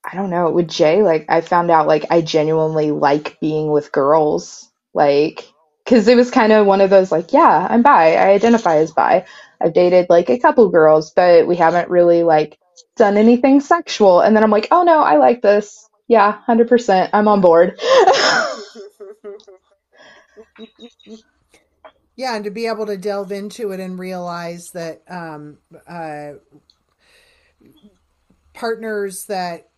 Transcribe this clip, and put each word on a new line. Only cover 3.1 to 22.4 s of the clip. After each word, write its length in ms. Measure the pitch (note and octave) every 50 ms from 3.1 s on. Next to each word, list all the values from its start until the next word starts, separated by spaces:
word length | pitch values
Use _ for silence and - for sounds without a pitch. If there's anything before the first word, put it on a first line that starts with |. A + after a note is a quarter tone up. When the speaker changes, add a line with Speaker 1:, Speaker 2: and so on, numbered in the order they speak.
| C#3+ D3+ D3+ - - _
Speaker 1:
being 300 | - D#3 D#3 D#3 D3+ D3+
with 200 | D3+ D3 D3 -
girls, 760 | - D3 C3+ C#3 D3+ D#3+ D#3 D3+ D#3 F3 F3 - - - - _ _ _ _ _ _
like, 540 | - D3 C#3+ C#3+ C#3+ D3+ E3 - - - _ _ _ _ _ _ _ _
'cause 220 | - B3 A#3 G3+ G#3+
it 100 | B3 A#3+
was 140 | B3 B3
kinda 320 | - C4 A3+ G#3+ G#3+ G#3+ G#3
one 180 | G3 G3 G3
of 80 | G3 F#3+
those, 200 | G3 G3 F#3+ F#3+
like, 220 | - D#3+ E3+ - -
"Yeah, 340 | C#4 E4+ C4+ F3+ D#3 F3+ -
I'm 140 | - A#3 A#3+
bi, 320 | C#4+ C#4 G3 E3 D#3+ E3
I 140 | - F#3 F#3+
identify 460 | G3 G3+ G3+ A#3 A#3+ A3+ - F3+ E3 D3+
as 140 | D#3+ D#3+ -
bi." 320 | - - - - F#3 - - - - - _ _ _
I've 120 | - E3+ D#3+
dated, 340 | F3+ F3+ F3+ F3+ F3+ F3 F3+
like, 200 | F3+ E3+ F3+ -
a 100 | B3 B3
couple 300 | - D#4 D4 C4 A3+ F#3
girls, 420 | F3+ E3+ D#3 D#3 D#3 D#3 D#3 -
but 360 | _ - F3+ F3+ F3 E3+ D#3+ -
we 80 | F3 E3+
haven't 320 | E3+ E3 F3 F3 F3 -
really, 340 | F3+ F3 F3 F3 E3+ E3+ E3+
like, 360 | E3+ D#3+ D3+ D3+ D3 - _ _ _ _ - _ _ _ -
done 200 | A#3 G3+ G3+ G#3
anything 440 | G#3+ A3+ B3 A#3+ B3 C4+ C4+ C#4+
sexual. 600 | C#4 - E4+ E4+ - - - - G#3+ G3 F3+ F3
And 140 | - G3+ A3
then 80 | G#3+ A3
I'm 80 | A3
like, 160 | G#3+ G#3 G#3+ -
"Oh 120 | - F4 F4+
no, 180 | F4 E4 D#4
I 160 | - - D4+ D4+
like 240 | C4+ B3+ B3 A#3+ -
this. 460 | G3+ G3+ G#3 G#3 - - - _ _ _ _ _ _
Yeah, 240 | A#3 A3 G3+ G#3 G#3 - _
hundred 240 | - A#3 A3+ A#3 A#3
percent, 420 | B3+ A#3 - - G3 F#3 F3+ - -
I'm 140 | G#3 G#3 G#3+
on 120 | G#3 G3+
board." 380 | F#3+ F3 E3 E3+ F3 G3 - -
<laughs> 760 | A4 A#4 C5 C5 G4+ - C5+ - G4+ - G5 G5 E5 C#5+ - - G#4 G4+ - A4+ G4 G#4 _ _ - F#3+ G#3+ _ _ G#3 G3 A3 _ _ F#3 F#3 _ _ _ _ _ _ _ _ - - - _ _ _ _ G#3 A3 _ _ - A3 - _ _ A#3 A#3+ _ _ _ G#3 A3 A3 _ _ _ _ _ _ _ _ _ _ _ _ _ - _ _ _ _ _ -
Speaker 2:
Yeah, 180 | C4 B3+ A#3
and 100 | G#3+